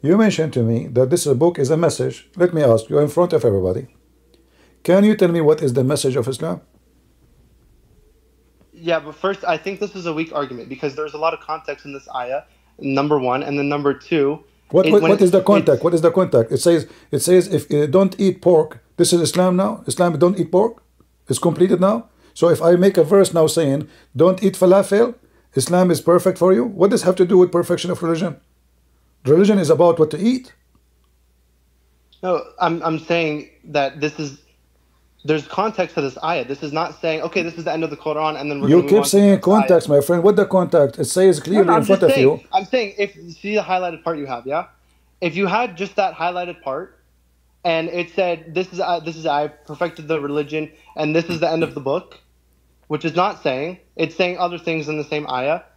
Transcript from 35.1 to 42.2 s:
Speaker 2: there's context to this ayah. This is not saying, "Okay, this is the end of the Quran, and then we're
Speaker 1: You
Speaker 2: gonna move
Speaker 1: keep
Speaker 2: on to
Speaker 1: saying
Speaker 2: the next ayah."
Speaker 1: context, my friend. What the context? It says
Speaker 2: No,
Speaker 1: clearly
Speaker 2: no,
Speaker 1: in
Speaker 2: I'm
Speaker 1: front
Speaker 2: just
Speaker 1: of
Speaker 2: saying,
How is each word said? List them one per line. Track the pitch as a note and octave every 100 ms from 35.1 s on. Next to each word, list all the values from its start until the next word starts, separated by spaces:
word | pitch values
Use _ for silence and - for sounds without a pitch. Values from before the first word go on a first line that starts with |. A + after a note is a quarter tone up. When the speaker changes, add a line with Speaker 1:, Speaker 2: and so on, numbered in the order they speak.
| _ D3
Speaker 2:
there's | D#3 -
context | - G#3+ G#3+ F3 -
to |
this | C#3 B2
ayah. | D#3+ E3+ A#2+
This | C#3
is | D#3
not | D3+ E3 D3+
saying, | E3 D#3+
"Okay, | D#3 F#3+
this | E3+ E3
is | E3
the |
end | D#3+
of | D#3+
the | D3
Quran, | D#3 D3+ D#3 D3
and | D3
then | C#3+
we're | C#3
Speaker 1:
You | E3
Speaker 2:
gonna |
move | C#3+
Speaker 1:
keep | G3+
Speaker 2:
on |
to | G3+
Speaker 1:
saying | G3 G3+
Speaker 2:
the | F#3+
next | F3+
ayah." | G#3+
Speaker 1:
context, | C3+ F3 A#2+
my | C#3+
friend. | - F3
What | F3+ G3+
the | G3
context? | F#3+ E3+ E3+ C#3+ -
It | C#3
says | - F#3+ D#3+
Speaker 2:
No, | D3+
Speaker 1:
clearly | G#3 F#3
Speaker 2:
no, |
Speaker 1:
in | A3
Speaker 2:
I'm | G#3+
Speaker 1:
front | F#3+
Speaker 2:
just |
Speaker 1:
of | E3
Speaker 2:
saying, | -